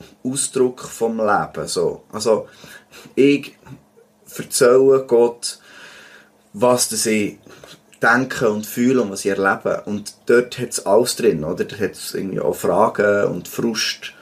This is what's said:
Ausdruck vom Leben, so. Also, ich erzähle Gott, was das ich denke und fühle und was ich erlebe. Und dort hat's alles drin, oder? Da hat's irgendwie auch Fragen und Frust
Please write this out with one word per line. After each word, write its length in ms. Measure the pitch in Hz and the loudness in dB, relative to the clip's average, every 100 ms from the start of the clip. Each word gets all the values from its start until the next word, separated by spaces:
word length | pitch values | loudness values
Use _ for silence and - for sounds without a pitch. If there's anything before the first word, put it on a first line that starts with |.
| - _ | -20 _
Ausdruck 580 | 127 135 - 139 127 123 | -8 -6 -4 0 0 0
vom 360 | - - 113 113 | -16 -6 -4 -2
Leben, 500 | 107 95 78 - 76 | 0 0 -2 -8 -6
so. 360 | 90 80 - _ | -2 -2 -4 _
Also, 360 | 107 117 107 - - - - _ - - - | -6 0 0 -2 -18 -20 -20 _ -20 -12 2
ich 420 | 139 139 139 - - 131 _ _ _ _ _ - | 4 4 -2 -20 -20 -20 _ _ _ _ _ -16
erzähle 680 | - - 127 131 135 131 131 | -8 2 6 6 6 4 4
Gott, 520 | 117 117 - - - _ - - - - - _ _ _ | 2 2 0 -12 -12 _ -20 -20 -20 -20 -20 _ _ _
was 360 | 104 123 123 - | -2 2 2 0
das 160 | 110 113 | -2 -2
ich 320 | 107 101 - - - - - _ - | 0 -2 -6 -20 -20 -20 -20 _ -2
denke 480 | 117 120 131 - 120 | 2 2 0 0 0
und 160 | 107 107 | 0 -6
fühle 360 | - 123 127 | 0 2 2
und 100 | 104 | 0
was 140 | 98 98 | -2 -2
ich 60 | |
erlebe. 520 | 98 98 98 98 - - | 0 0 0 -2 -4 -4
Und 280 | 101 - - - | -8 -8 -16 2
dort 340 | 120 123 - | 2 2 -6
hat's 260 | 123 - 92 | -8 -6 2
alles 300 | 104 123 - | 2 2 0
drin, 280 | 110 82 | 0 0
oder? 200 | 76 90 - | -4 -6 -6
Da 120 | - | -4
hat's 360 | 78 - - | -6 -6 -10
irgendwie 260 | - 95 107 | -8 -6 -4
auch 160 | - 92 | -4 -2
Fragen 680 | - 87 95 - 104 101 98 | -2 2 2 2 2 2 0
und 200 | 90 - | -4 -10
Frust 640 | - 117 107 - - - - | -4 -4 -2 -4 -6 -14 -20